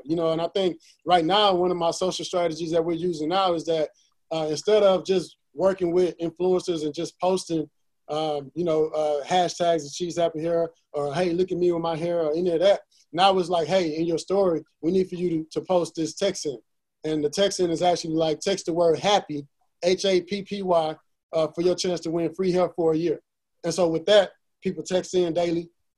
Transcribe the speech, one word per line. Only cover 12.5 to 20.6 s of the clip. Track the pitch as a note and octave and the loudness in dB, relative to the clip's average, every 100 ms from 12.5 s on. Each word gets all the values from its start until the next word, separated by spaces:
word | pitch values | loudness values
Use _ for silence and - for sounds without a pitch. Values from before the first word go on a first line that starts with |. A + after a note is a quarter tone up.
of | D#3+ | 4
that. | G3 F#3+ - _ _ | 4 4 -2 _ _
Now | D#3+ G3 F#3+ | 2 4 4
it's | E3+ | 0
like, | E3+ D3+ | 0 2
"Hey, | F#3+ D#3+ D#3+ | 0 0 -2
in | E3+ | -2
your | D#3 | -2
story, | - F#3+ - D#3+ - _ | 0 2 2 0 -4 _
we | D#3 | 0
need | F#3+ F#3 | 0 0
for | F3 | -2
you | F3+ | -2
to, | D#3+ D#3 | -2 -4
to | D#3 | -8
post | D#3 F3+ E3 E3 | 0 0 0 -4
this | D3+ - | -6 -2
text | G3 F#3+ D3+ | -4 -2 -8
in." | A#2+ _ _ _ _ | -8 _ _ _ _
And | D#3 D#3 | -4 -2
the | D3 | -2
text | G3 G3 F#3 | 0 0 0
in | E3+ | -2
is | D#3+ | 2
actually, | F3+ E3+ E3 | 2 0 -2
like, | D#3+ D#3+ D3+ | 0 0 0
text | G3 F3+ - | -2 -2 -2
the | |
word | E3 E3+ D3 | 2 2 2
happy, | F#3+ G3+ - D3 C#3+ _ _ _ | 2 2 0 -8 -10 _ _ _
H | F3+ F#3 G3 | 0 2 2
A | F#3 | 0
P | F3 G3+ | 0 -6
P | F#3+ G3+ | -6 -6